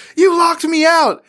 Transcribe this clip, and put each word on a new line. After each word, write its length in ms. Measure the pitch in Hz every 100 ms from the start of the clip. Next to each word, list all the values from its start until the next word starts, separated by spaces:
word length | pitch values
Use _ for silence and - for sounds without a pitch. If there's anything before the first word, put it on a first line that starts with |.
| - -
"You 180 | 370 339
locked 260 | 339 330 320
me 200 | 320 320
out!" 380 | 339 262 165